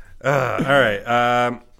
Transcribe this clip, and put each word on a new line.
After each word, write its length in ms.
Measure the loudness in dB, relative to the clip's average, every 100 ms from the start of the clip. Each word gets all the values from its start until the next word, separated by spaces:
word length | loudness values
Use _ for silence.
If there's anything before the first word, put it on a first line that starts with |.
| -20 -8
Uh, 400 | -2 0 0 -2 2
all 120 | 2
right. 200 | 2 0 -2 0 2 0 -2
Um, 140 | -4 -14